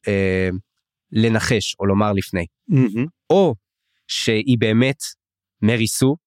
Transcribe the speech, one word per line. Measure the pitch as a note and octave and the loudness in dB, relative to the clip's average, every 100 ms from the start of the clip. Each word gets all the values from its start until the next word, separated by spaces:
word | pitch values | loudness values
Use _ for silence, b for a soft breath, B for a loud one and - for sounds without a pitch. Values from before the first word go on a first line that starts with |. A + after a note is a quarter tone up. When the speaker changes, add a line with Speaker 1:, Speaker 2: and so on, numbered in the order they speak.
| - | -2
Speaker 1:
אה, | G2 F#2+ F#2 F#2 F#2 _ _ _ _ _ | -2 0 -2 -2 -6 _ _ _ _ _
לנחש | A2 A2+ A2 - A2+ - - | 0 2 0 0 -2 -2 -4
או | G2 | 0
לומר | G2 G#2+ | 2 2
לפני. | G2 - F#2 F2 _ - | -2 -4 -6 -6 _ -2
Speaker 2:
מהמם. | D3 B2 G#2+ D3+ _ _ | 0 2 -2 -6 _ _
Speaker 1:
או | F3+ F3+ A2+ _ _ _ _ - | 2 2 -2 _ _ _ _ -12
שהיא | - - A2 C3 A#2+ | -6 -2 0 2 2
באמת | A2+ A2 C3 C#3+ - - _ _ _ _ | 2 2 2 -2 -12 -16 _ _ _ _
מרי | G#2+ A#2 A2+ | 0 0 -2
סו | - C3 D#3 | 0 0 0